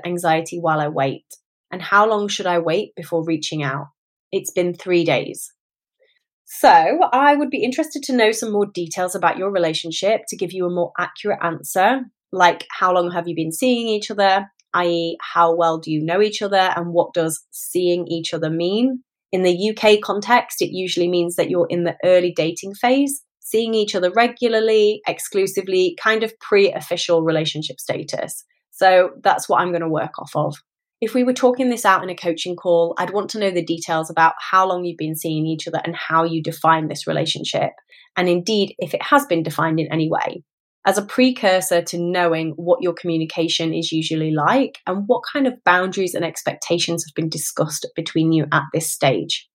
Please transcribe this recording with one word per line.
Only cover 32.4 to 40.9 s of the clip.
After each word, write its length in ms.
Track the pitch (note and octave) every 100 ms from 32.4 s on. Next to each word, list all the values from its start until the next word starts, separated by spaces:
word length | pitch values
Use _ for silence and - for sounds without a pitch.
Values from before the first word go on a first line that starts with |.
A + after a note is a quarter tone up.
| F3+ F3
call, 380 | F#3 E3+ E3+ E3+
I'd 160 | F#3
want 160 | G3 G3+
to 80 | A3
know 120 | G3
the 140 | F3
details 440 | D#3+ E3 E3+ D#3+ D#3+
about 260 | E3 D#3+ - -
how 160 | F#3 F#3+
long 180 | F3+
you've 120 | F3 E3
been 200 | D#3 D#3+
seeing 280 | E3 D#3 D#3+
each 220 | D#3+ -
other 120 | D#3+
and 100 | E3
how 300 | E3 - D#3+
you 180 | E3 E3
define 460 | D#3+ D#3+ D#3+ D#3+ D#3
this 180 | D#3 -
relationship, 640 | D#3 D#3+ - - - - - _ - _ -
and 120 | F3+
indeed, 460 | F3 F3 D#4 - -
if 160 | E3+
it 80 | G3
has 240 | - C#4+ C#4
been 160 | E3
defined 360 | D#3+ D3+ D#3+ D#3+
in 140 | D3
any 160 | D#3 D#3+
way, 360 | - - - _ _ _ _
as 100 | G3